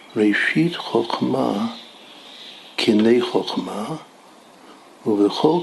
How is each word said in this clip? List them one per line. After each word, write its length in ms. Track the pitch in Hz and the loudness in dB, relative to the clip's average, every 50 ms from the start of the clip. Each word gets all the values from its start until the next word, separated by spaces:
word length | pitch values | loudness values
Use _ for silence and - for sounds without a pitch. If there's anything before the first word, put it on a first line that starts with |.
| - - - | -20 -8 -2
ראשית 600 | 117 107 107 101 - - - - 160 160 170 170 | 2 2 2 2 2 0 0 0 0 0 0 -2
חוכמה, 920 | - - - - 113 117 117 - - 131 127 127 135 127 120 110 - 226 233 233 - - - - - - - - - - - - - - - - - - - - | -6 -6 -2 -2 -2 -2 -2 -4 -4 -4 -2 -2 -2 -2 -2 -2 -4 -4 -6 -8 -12 -16 -20 -20 -20 -20 -20 -20 -20 -20 -20 -20 -20 -20 -20 -20 -20 -20 -14 -10
קנה 500 | - - - 110 107 107 113 120 123 120 - | -2 0 2 2 4 4 4 4 4 2 0
חוכמה, 540 | - 95 - - - - 92 92 87 101 107 123 160 151 - - - - - - - - - - - - - - - - - - - - - | -2 -4 -4 -2 -6 -6 -6 -6 -8 -8 -8 -8 -10 -12 -12 -18 -20 -20 -20 -20 -20 -20 -20 -20 -20 -20 -20 -20 -20 -20 -20 -20 -20 -6 -2
ובכל 520 | 117 107 101 101 101 - - - 156 160 175 | -2 2 2 2 2 2 2 2 2 2 0